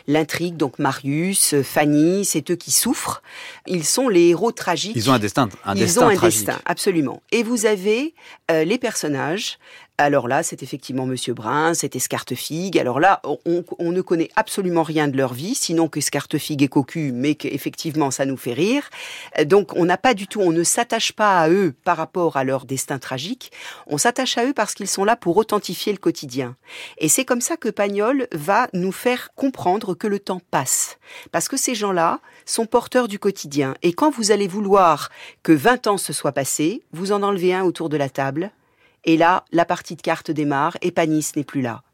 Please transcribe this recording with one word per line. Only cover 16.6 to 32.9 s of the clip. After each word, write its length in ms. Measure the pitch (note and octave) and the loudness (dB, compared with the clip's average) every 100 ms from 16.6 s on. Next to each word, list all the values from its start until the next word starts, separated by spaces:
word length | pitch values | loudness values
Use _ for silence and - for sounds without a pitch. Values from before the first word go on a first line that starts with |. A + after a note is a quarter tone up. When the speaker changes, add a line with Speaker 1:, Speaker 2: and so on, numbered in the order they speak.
Speaker 1:
est 60 | C#3 | 2
cocu, 440 | D3 C3+ E3+ D3 | 2 -2 -4 -4
mais 220 | B2 C#3+ | -2 -2
qu'effectivement, 760 | D3 C#3 C#3 D3+ - E3 D3 C#3 | -2 -4 -6 -8 -8 -6 -2 -2
ça 140 | B2+ | 0
nous 140 | C3+ C3 | -2 -4
fait 160 | C3 | -4
rire. 300 | A#2+ G3 C#4 - - - - - - | -2 0 0 -2 -12 -16 -16 -6 -2
Euh, 60 | |
donc, 320 | D#3 G3+ F#3+ - | 4 4 4 0
on 80 | |
n'a 140 | F3 E3 | 2 2
pas 160 | B3+ | 2
du 120 | G3 G3 | 0 -2
tout, 140 | G#3+ | 0
on 100 | F3+ | 2
ne 140 | E3 | 2
s'attache 480 | E3+ - A#3+ A3+ - | 2 0 0 -2 -2
pas 260 | - G#3 F#3 | 2 4 6
à 120 | D#3+ | 6
eux 240 | F#3+ F3+ - | 4 2 0
par 140 | F#3 D#3+ | -2 -2
rapport 400 | D#3+ F#3 E3 C#3 | -2 -2 0 0
à 40 | |
leur 220 | C3 C3 | 0 -2
destin 340 | B2 C3+ - C3+ | -4 -6 -4 -8
tragique. 540 | - C3 E3+ C4 - - - - - | -6 -8 -6 -10 -12 -18 -18 -18 -6
On 120 | D3 | 0
s'attache 400 | A#3+ B3 B3+ - | 0 0 -2 0
à 80 | B3 | 0
eux 80 | |
parce 200 | C4+ G#3 | 0 -2
qu'ils 140 | - G3 | -4 -6
sont 160 | - | 0
là 100 | G3+ | 2
pour 220 | A#3 E3+ F3 | 2 2 2
authentifier 560 | A3 G#3 - F3 G#3+ | 2 -2 -2 -4 -4
le 60 | G3 | -2
quotidien. 580 | E3 D#3+ C#3+ B2+ B2 B2 - - - - | -2 -2 -6 -6 -6 -10 -18 -18 -18 -4
Et 100 | D#3 | 0
c'est 180 | - C4 | 0 2
comme 160 | B3 | -2
ça 160 | - E4 | -2 -4
que 100 | A3+ | -4
Pagnol 600 | G#3 G3+ G3+ G#3+ C#4 - | -2 -2 0 0 0 -2
va 360 | D#3 D3 G3 G3 | -4 0 2 2
nous 200 | F3+ F#3 | -2 -4
faire 360 | - B3 B3 - - | -2 -2 -2 -6 -4
comprendre 580 | C4+ - F#3 G3+ F#3 | -4 -2 0 0 -2
que 120 | F3 G#3+ | -4 -2
le 120 | G3 | -2
temps 220 | - F#3 - | -4 -8 -2
passe. 480 | D#3+ C3 - - - - - - | -2 0 -2 -4 -8 -20 -20 -6
Parce 160 | - - | -4 -2
que 100 | C4+ | -2
ces 160 | - | -2
gens-là 440 | A3 G3+ F3+ E3 D4+ - - - | -2 0 2 2 0 -8 -20 -6
sont 200 | - A3+ | -4 0
porteurs 420 | A#3+ A#3 | 0 2